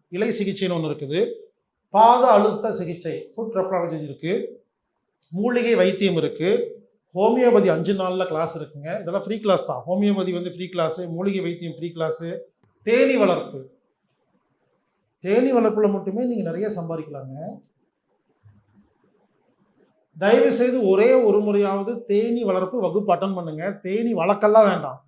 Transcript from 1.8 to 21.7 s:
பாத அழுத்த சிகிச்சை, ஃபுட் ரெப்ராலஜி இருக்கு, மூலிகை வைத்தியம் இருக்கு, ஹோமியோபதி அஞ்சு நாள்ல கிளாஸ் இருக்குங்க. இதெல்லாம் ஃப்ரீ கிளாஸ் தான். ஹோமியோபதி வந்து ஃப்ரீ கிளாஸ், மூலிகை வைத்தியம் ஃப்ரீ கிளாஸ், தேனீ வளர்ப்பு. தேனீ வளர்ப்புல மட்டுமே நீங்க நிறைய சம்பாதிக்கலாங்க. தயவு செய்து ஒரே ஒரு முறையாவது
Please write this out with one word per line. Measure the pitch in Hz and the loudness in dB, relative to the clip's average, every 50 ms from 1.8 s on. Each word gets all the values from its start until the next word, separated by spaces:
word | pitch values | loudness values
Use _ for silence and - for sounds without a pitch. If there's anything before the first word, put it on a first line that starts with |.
| _ _ - | _ _ 4
பாத | 202 226 233 247 254 247 | 6 6 6 6 6 6
அழுத்த | 254 220 202 208 208 - - - 220 196 | 6 6 6 6 4 0 -2 -4 -4 -4
சிகிச்சை, | - 180 160 170 - - 165 143 - - - | -4 -6 -8 -8 -8 -8 -8 -8 -8 -10 -14
ஃபுட் | - - 156 147 - | -12 -10 -10 -6 -4
ரெப்ராலஜி | 190 185 185 190 175 170 170 165 156 151 | -4 -4 -2 -2 -4 -4 -4 -6 -8 -10
இருக்கு, | 135 135 - - 165 202 - - - - - _ _ _ _ _ _ _ _ _ _ _ _ _ - 160 | -10 -12 -10 -6 -4 -4 -4 -6 -8 -14 -18 _ _ _ _ _ _ _ _ _ _ _ _ _ -12 -6
மூலிகை | 185 214 247 247 240 233 233 226 | -4 -2 0 0 0 2 2 2
வைத்தியம் | 190 180 190 196 190 202 190 170 | 4 4 2 2 2 0 0 0
இருக்கு, | 160 151 151 - - 156 185 220 247 - - - - _ _ _ _ _ _ - | 0 -2 -2 -4 -2 -2 0 0 0 -2 -4 -8 -16 _ _ _ _ _ _ -4
ஹோமியோபதி | 180 202 220 240 254 254 240 233 208 196 185 | 0 2 2 4 4 4 6 6 6 4 4
அஞ்சு | 160 160 165 175 202 | 2 0 0 -2 -2
நாள்ல | 190 185 185 180 185 185 | -2 -2 -2 -2 -2 -4
கிளாஸ் | 180 160 156 165 156 - 160 | -4 -2 -4 -4 -4 -6 -10
இருக்குங்க. | 156 - - 143 143 160 185 220 | -14 -14 -16 -16 -12 -10 -10 -8
இதெல்லாம் | 185 165 175 196 196 | -8 -6 -6 -6 -4
ஃப்ரீ | 196 220 220 | -4 -8 -4
கிளாஸ் | 220 202 185 151 - | 0 2 2 2 0
தான். | - 135 127 117 | -4 -8 -8 -6
ஹோமியோபதி | 151 185 196 202 202 202 196 185 185 175 | -4 -2 0 0 0 0 0 -2 -2 -4
வந்து | 175 175 180 | -4 -6 -8
ஃப்ரீ | 139 160 185 180 | -10 -10 -12 -10
கிளாஸ், | 185 170 160 156 160 175 | -4 -2 -2 -2 -2 -6
மூலிகை | 180 170 165 165 190 202 196 190 | -8 -10 -8 -4 -4 -2 -2 -2
வைத்தியம் | 165 170 170 170 175 165 151 | -4 -6 -8 -8 -10 -12 -12
ஃப்ரீ | - 165 175 | -10 -10 -10
கிளாஸ், | 170 165 160 160 160 - 170 170 - - - _ _ _ _ _ _ _ - | -6 -6 -6 -6 -6 -8 -10 -10 -10 -12 -14 _ _ _ _ _ _ _ -2
தேனீ | 214 233 254 269 269 262 | 0 4 4 4 4 4
வளர்ப்பு. | 233 208 180 170 151 - - - 135 131 - _ _ _ _ _ _ _ _ _ _ _ _ _ _ _ _ _ _ _ _ _ _ _ _ _ _ _ _ _ _ - | 4 2 2 2 0 -4 -8 -12 -16 -16 -16 _ _ _ _ _ _ _ _ _ _ _ _ _ _ _ _ _ _ _ _ _ _ _ _ _ _ _ _ _ _ -2
தேனீ | 185 208 240 262 269 254 | 0 2 2 4 4 4
வளர்ப்புல | 233 220 214 208 208 214 196 196 | 4 2 2 2 2 2 2 2
மட்டுமே | 190 - 202 190 233 254 | 0 -4 -4 -4 -4 -4
நீங்க | 247 240 208 175 | -2 -2 -2 -4
நிறைய | 165 165 175 214 208 | -4 -4 -4 -4 -4
சம்பாதிக்கலாங்க. | - 175 165 165 165 165 151 151 147 135 131 131 131 143 160 190 - - _ _ _ _ _ _ _ _ _ _ _ _ _ _ _ _ _ 104 _ _ _ _ _ _ _ _ _ _ _ _ _ _ _ _ _ _ _ _ _ _ _ _ _ _ _ _ _ _ _ _ _ | -6 -6 -8 -8 -8 -8 -8 -10 -12 -14 -14 -14 -14 -12 -12 -14 -14 -16 _ _ _ _ _ _ _ _ _ _ _ _ _ _ _ _ _ -20 _ _ _ _ _ _ _ _ _ _ _ _ _ _ _ _ _ _ _ _ _ _ _ _ _ _ _ _ _ _ _ _ _
தயவு | 160 185 202 233 262 - 269 - | -2 2 4 6 6 6 4 4
செய்து | - 247 247 254 254 214 190 | 2 0 2 2 2 2 4
ஒரே | 190 190 220 247 262 254 233 | 4 6 6 6 6 6 4
ஒரு | 208 196 208 | 4 4 4
முறையாவது | 208 208 202 202 202 196 | 2 2 2 2 2 0